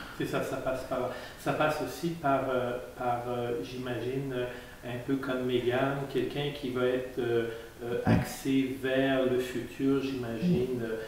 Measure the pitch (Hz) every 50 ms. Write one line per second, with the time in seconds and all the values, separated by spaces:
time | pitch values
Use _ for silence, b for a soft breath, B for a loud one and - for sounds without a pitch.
0 | B B B B 139 - 139 135 135 - - 131 - 131 131 127 - - 131 131
1 | 123 123 B B B B B B - - 143 151 151 156 - - 131 - - -
2 | - 170 165 - - 139 135 131 131 131 127 123 123 120 123 - - - - -
3 | 127 123 120 120 120 123 123 120 120 120 120 - - - 127 127 127 123 120 110
4 | 113 127 131 135 139 135 127 123 123 123 B B B B B B B 123 123 120
5 | - 135 135 131 - 131 127 127 127 127 123 117 113 123 127 135 135 135 143 143
6 | - - - 127 - - - 143 143 147 - - 135 123 120 127 127 127 127 127
7 | 127 - - 131 120 117 117 117 113 113 B B B B B - 120 120 120 -
8 | - 110 113 - - - - - - 139 135 135 135 123 - - 123 131 131 135
9 | 135 135 135 131 127 127 123 127 127 - 123 117 110 - - - 135 135 139 135
10 | 135 135 135 123 120 117 113 143 165 180 180 123 127 127 127 117 113 113 110 -
11 | B